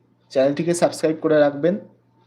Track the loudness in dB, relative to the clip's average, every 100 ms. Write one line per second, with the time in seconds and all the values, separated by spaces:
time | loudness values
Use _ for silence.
0 | _ _ _ -2 0 0 -2 0 -2 0
1 | -4 -2 0 2 2 2 -2 -2 -6 _
2 | _ _